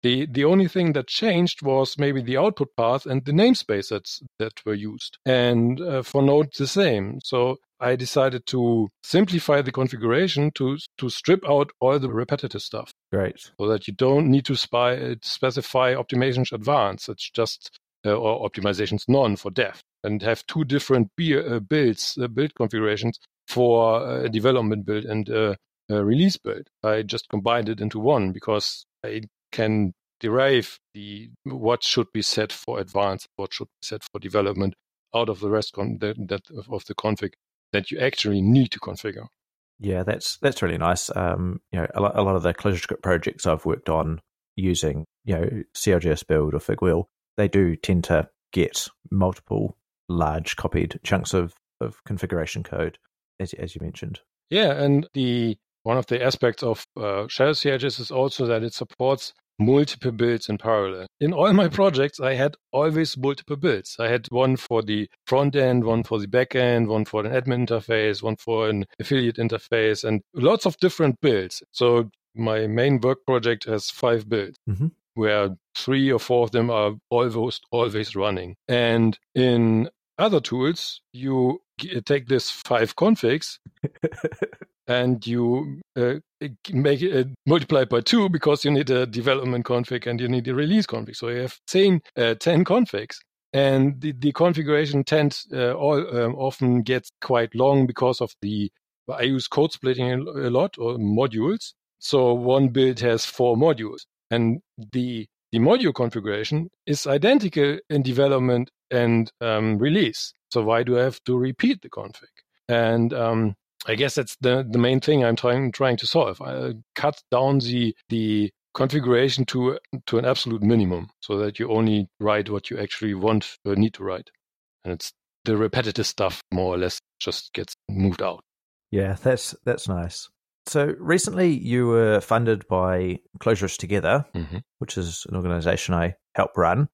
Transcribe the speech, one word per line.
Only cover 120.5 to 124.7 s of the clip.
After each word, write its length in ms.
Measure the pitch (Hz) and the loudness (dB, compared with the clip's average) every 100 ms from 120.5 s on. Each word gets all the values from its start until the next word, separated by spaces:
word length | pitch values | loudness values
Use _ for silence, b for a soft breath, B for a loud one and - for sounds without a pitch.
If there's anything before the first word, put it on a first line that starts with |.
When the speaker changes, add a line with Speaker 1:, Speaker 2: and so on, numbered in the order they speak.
| 113 | 0
Speaker 1:
minimum 480 | 104 117 95 87 85 _ | 4 4 2 -2 -8 _
so 160 | - 101 | -6 -4
that 220 | 104 101 | -4 -4
you 100 | 113 | -2
only 360 | 110 110 104 95 _ | 2 2 2 -2 _
write 300 | 104 107 104 | 0 0 -2
what 200 | 104 - | -6 -6
you 80 | 107 | -8
actually 380 | 101 - 110 95 | -8 -4 -4 0
want 420 | 104 110 - - 101 | 2 2 -2 -8 -2
or 100 | 98 | 2
need 200 | 110 - | 2 0
to 80 | |
write. 260 | 98 90 - _ _ _ _ | -8 -8 -12 _ _ _ _